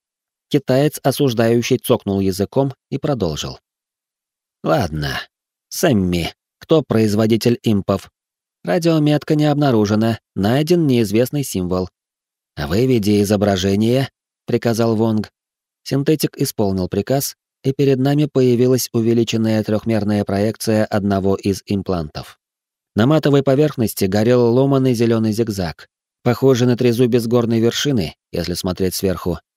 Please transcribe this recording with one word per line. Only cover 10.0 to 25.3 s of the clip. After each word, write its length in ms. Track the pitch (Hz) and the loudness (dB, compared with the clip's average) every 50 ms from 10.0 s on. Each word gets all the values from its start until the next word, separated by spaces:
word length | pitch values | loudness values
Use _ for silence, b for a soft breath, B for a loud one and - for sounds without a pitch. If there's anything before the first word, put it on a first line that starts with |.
| 110 113 113 - - _ _ | 0 0 -2 -4 -8 _ _
найден 520 | - 95 104 120 139 156 156 180 175 165 143 | -4 -2 0 0 0 0 0 0 2 2 2
неизвестный 560 | 127 120 113 98 98 110 123 123 - 147 139 | 2 2 0 2 2 0 0 0 -2 -6 -8
символ». 460 | - - 95 90 87 90 92 92 92 - _ _ _ _ _ _ _ _ _ _ _ _ - | -6 -6 -6 -4 -2 -2 -4 -4 -6 -10 _ _ _ _ _ _ _ _ _ _ _ _ -12
«Выведи 640 | 73 73 82 104 127 131 131 117 98 104 104 101 104 | -8 -4 0 0 2 2 2 2 2 2 2 2 2
изображение», 840 | 95 104 98 101 104 98 95 90 98 98 101 110 113 120 135 135 - - _ _ _ _ _ _ - | 2 2 2 2 2 0 0 0 0 0 2 2 2 2 0 0 -2 -6 _ _ _ _ _ _ -4
приказал 460 | 120 117 - 117 117 104 117 113 113 107 | -4 -2 0 0 0 0 0 0 0 0
Вонг. 340 | 113 113 110 107 98 - _ _ _ _ _ _ _ _ _ _ _ | 0 0 0 -2 -4 -6 _ _ _ _ _ _ _ _ _ _ _
Синтетик 540 | - 139 139 143 143 156 147 - 151 - - | -4 -4 -2 0 0 0 0 0 -6 -2 -4
исполнил 520 | 143 131 - - 110 98 95 95 90 87 | -4 -4 -2 -2 -2 0 0 -2 -2 -2
приказ, 460 | - 101 101 - 127 139 135 - - _ _ _ _ _ _ | -2 -4 -2 0 -2 -2 -2 -4 -10 _ _ _ _ _ _
и 80 | 135 | -6
перед 280 | 135 - 143 139 135 127 | -2 0 2 2 2 2
нами 260 | 127 139 143 147 151 | 2 0 2 0 0
появилась 640 | 143 - 135 131 127 123 113 127 127 131 123 - - | 0 0 2 2 2 4 4 4 2 2 0 -2 -4
увеличенная 720 | - 120 113 113 117 120 117 110 - 113 110 110 110 110 107 | -4 -2 0 2 2 2 0 0 0 -2 0 0 0 0 0
трехмерная 640 | - 110 107 - 117 113 107 101 104 107 104 101 | 0 -2 -2 -2 -2 -2 -2 0 0 -2 -2 -2
проекция 580 | - 98 98 104 110 107 - - - 110 107 107 | -2 -2 -2 0 -2 -2 -4 -4 -2 0 0 0
одного 520 | - - 107 95 101 98 95 92 98 98 | 0 -2 -2 -2 0 -2 0 0 0 -2
из 280 | - - 104 98 - - | 0 -2 -4 -4 -4 -4
имплантов. 720 | - 101 101 90 - 92 87 80 76 - - 65 - - _ _ _ _ _ _ _ _ _ _ _ _ | -6 -6 -6 -4 -4 -4 -4 -4 -8 -10 -14 -16 -16 -20 _ _ _ _ _ _ _ _ _ _ _ _
На 120 | - 107 135 | 0 2 2
матовой 360 | 156 156 - 151 139 139 135 | 2 2 2 2 2 2 2
поверхности 600 | - 135 135 151 151 - - 117 101 - - 101 | 2 2 2 2 0 0 -2 -4 -4 -2 -2 -4
горел 480 | 95 92 104 107 117 123 123 120 117 113 | -2 0 0 2 2 4 4 4 4 4
ломаный 400 | 127 135 139 139 135 131 131 123 | 2 2 2 2 2 2 0 2
зеленый 380 | 110 120 113 117 113 110 110 | 2 2 2 2 0 0 0